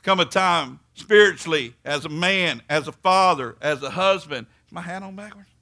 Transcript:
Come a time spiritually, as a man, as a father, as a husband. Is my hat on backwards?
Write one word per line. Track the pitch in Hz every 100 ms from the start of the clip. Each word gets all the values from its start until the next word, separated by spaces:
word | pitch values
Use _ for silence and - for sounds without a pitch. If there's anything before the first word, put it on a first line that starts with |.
Come | - 190
a |
time | 165 190 185 170 131 131 _
spiritually, | - - 208 208 160 160 156 117 _
as | 131 143 156
a |
man, | 151 180 190 175 120 -
as | 151 151
a |
father, | - 185 190 185 156 120 -
as | 143 139
a | 135
husband. | 175 190 190 151 131 113 _ _
Is |
my | 165
hat | 170 185
on | 196 190
backwards? | 208 202 196 _